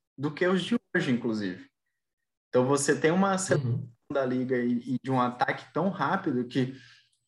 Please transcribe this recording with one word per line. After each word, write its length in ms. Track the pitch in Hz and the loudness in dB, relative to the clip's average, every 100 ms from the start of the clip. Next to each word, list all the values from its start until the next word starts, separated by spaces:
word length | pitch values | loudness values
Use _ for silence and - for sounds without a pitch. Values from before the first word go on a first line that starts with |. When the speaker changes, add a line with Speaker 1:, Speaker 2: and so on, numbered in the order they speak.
| _ - | _ -6
Speaker 1:
do 140 | 147 | -6
que 120 | 147 180 | 0 0
os 180 | 190 | 2
de 120 | - 233 _ | 0 -4 _
hoje, 180 | 180 143 | -2 0
inclusive. 520 | 120 120 107 98 92 - _ _ _ _ _ _ _ _ | 0 0 -2 -4 -6 -14 _ _ _ _ _ _ _ _
Então, 180 | 127 131 | 2 4
você 320 | 143 156 135 | 2 2 2
tem 140 | 156 | 4
uma 180 | 180 196 | 4 2
aceleração 400 | 185 - 165 120 | 0 0 0 0
Speaker 2:
Uhum. 160 | 120 - - - | -2 -6 -14 -6
Speaker 1:
da 140 | 143 131 | -2 0
liga 320 | 127 127 123 | -2 -2 0
e, 360 | 120 120 123 | 0 -2 -2
e 20 | 123 | -4
de 100 | 131 | 0
um 80 | 131 | 0
ataque 520 | 123 - - 139 - | 0 0 -2 -4 -6
tão 180 | 147 190 | -2 -2
rápido 540 | 165 143 185 170 123 | 0 0 0 0 -2
que 300 | 120 135 131 - - - _ _ | -2 -2 -2 -4 -18 -20 _ _